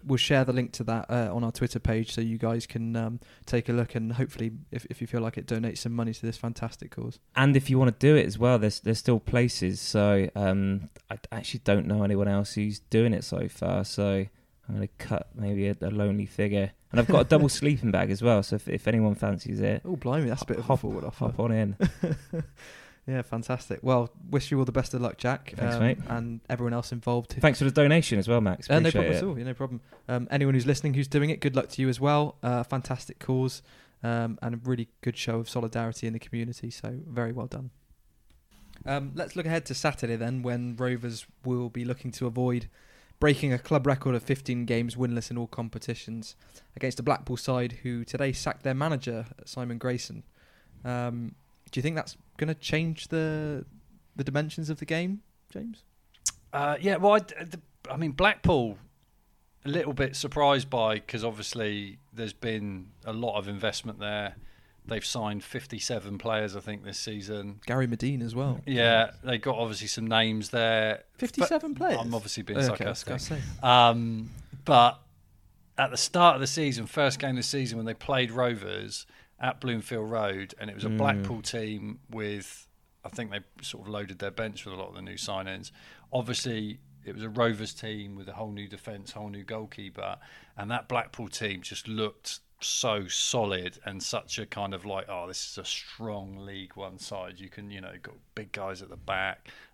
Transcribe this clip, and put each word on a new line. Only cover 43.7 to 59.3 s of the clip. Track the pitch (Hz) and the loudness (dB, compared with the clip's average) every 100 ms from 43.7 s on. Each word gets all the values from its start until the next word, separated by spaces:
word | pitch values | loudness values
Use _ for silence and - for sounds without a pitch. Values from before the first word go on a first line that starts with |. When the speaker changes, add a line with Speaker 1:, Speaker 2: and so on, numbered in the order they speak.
| 151 131 | 2 4
Speaker 1:
record | 135 135 | 2 2
of | 120 | 0
fifteen | - 131 - 123 | 0 -2 -2 -2
games | 120 117 120 120 | 0 0 0 -2
winless | 123 120 - | -2 -2 -4
in | 120 | -6
all | 117 | -6
competitions | - 117 113 - 113 - 113 110 - _ - - | -6 -8 -6 -6 -8 -8 -10 -12 -18 _ -20 -20
against | - 127 127 | -6 -4 -2
a | |
Blackpool | 127 135 - 123 | 0 0 -2 -4
side | - 127 123 117 | 0 0 0 -4
who | 123 120 | -6 -6
today | 117 131 139 | -4 -2 -2
sacked | 131 151 - | -2 -4 -4
their | 135 | -2
manager, | 131 156 139 127 113 117 - | 0 0 0 -2 -6 -8 -14
Simon | - - 123 117 | -12 -8 -6 -4
Grayson. | 127 123 - 110 - _ _ _ _ - | -2 -4 -6 -12 -16 _ _ _ _ -12
Um, | 123 123 123 120 117 - _ _ _ | -6 -4 -4 -4 -8 -12 _ _ _
do | 135 | -4
you | |
think | 139 156 | -2 -2
that's | - - _ - | -6 -12 _ -4
gonna | 151 | -4
change | 156 - 156 165 160 - | -2 -2 0 0 -4 -4
the, | 165 160 156 151 143 - - - - _ - | -2 0 -2 -4 -6 -8 -16 -20 -20 _ -6
the | |
dimensions | 131 139 156 - 156 | -2 -2 -2 -4 -4
of | 151 | -4
the | |
game, | 151 160 180 202 - _ _ | -2 -2 -2 -4 -10 _ _
James? | 190 226 220 _ _ _ _ - - _ | -12 -12 -12 _ _ _ _ -10 -10 _
Speaker 3:
Uh, | 143 147 151 | -2 0 2
yeah, | 190 196 | 2 4
well, | 202 | 6
I | 208 | 6
d-, | - - | 4 -8
the, | 170 165 - _ - | -12 -12 -16 _ -8
I | 131 | -2
mean, | 160 | -2
Blackpool, | 135 196 202 - 156 117 101 - _ _ _ _ | 4 4 6 4 4 2 -4 -16 _ _ _ _